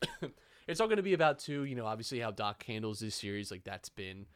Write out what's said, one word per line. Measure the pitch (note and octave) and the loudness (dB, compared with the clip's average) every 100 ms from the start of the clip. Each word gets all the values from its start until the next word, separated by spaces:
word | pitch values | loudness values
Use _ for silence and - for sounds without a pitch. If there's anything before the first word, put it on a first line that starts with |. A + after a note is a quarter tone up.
| - - | -8 -6
<coughs> | C#3 - _ - - | -10 -10 _ -12 -4
it's | E3+ | 2
all | A3 | 4
gonna | G#3 | 4
be | F#3+ | 6
about, | E3+ D#3 C#3 | 6 6 4
too, | - C#3+ | -2 -2
you | C#3 | -2
know, | B2 A2 | -2 -2
obviously | A2 A2+ B2 | -2 -2 -2
how | A2+ | -2
Doc | G2+ G#2 G#2 | 0 -2 -2
handles | - A2 A2 G#2 | -4 -2 -2 -2
this | A2 - | -4 -4
series. | G2+ G#2 G2+ | -4 -4 -4
Like, | F#2 | -8
that's | - F#2+ - | -8 -10 -10
been | - F#2+ F#2+ G2 | -10 -8 -8 -14